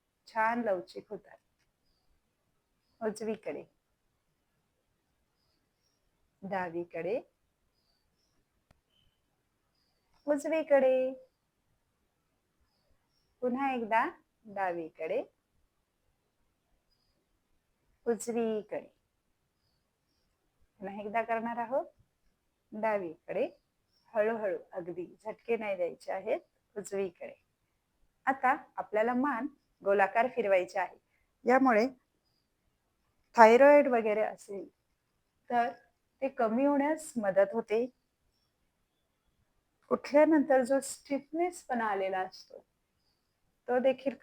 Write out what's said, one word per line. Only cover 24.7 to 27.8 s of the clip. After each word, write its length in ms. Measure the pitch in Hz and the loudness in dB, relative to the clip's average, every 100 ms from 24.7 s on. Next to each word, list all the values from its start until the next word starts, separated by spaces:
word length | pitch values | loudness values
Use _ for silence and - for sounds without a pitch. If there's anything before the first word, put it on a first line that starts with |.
अगदी 340 | 190 175 170 175 - | -12 -10 -12 -12 -14
झटके 320 | 220 - - 226 | -14 -14 -6 -4
नाही 200 | 214 185 | -4 -4
द्यायचे 360 | 170 - - | -4 -6 -8
आहेत, 280 | 190 202 330 - _ _ 208 | -8 -4 -6 -6 _ _ -14
उजवीकडे. 580 | 185 196 190 - - - _ _ _ _ | -8 -6 -6 -8 -18 -18 _ _ _ _